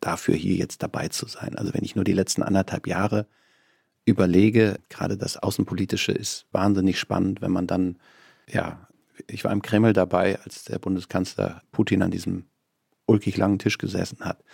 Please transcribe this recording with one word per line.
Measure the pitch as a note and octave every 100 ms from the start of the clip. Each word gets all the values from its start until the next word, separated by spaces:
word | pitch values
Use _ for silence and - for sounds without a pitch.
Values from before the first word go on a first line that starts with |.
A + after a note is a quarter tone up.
dafür | - E2 - -
hier | F#2+ F#2
jetzt | - -
dabei | - - D#2+
zu | - -
sein. | - - -
Also | -
wenn | -
ich | - -
nur |
die | F#2+
letzten | F#2+ F#2 -
anderthalb | - F#2+ F#2+ F#2 -
Jahre | F2+ G2 G#2+ G#2+ _ _ _ _ _ _ _
überlege, | - G2+ F#2 F2 G#2+ A2+ A2 F#2+ -
gerade | - F#2+ G2
das | - -
Außenpolitische | - - G2 F#2 F#2+ G#2 -
ist | - - - -
wahnsinnig | - G2 G2 F#2+ F2+
spannend, | - F#2 F#2 F#2+
wenn | G2
man | F#2 F2
dann, | F#2 F#2 F2 _ _ - _ -
ja, | - E2 E2+ F2+ _ _ _ -
ich | A2
war | -
im | G#2
Kreml | - G#2+ A2+
dabei, | G2+ F#2 F#2 F#2+ G2
als | - - -
der | -
Bundeskanzler | - F#2 F2+ F#2 F#2 - G2 - _
Putin | - A2 F#2+
an | F#2
diesem | F2+ F#2 F#2 - _ _ _ _ _ -
ulkig | A2 G#2 G2+
langen | G2+ G2
Tisch | A2 -
gesessen | - F#2+ F2+ -
hat, | - - _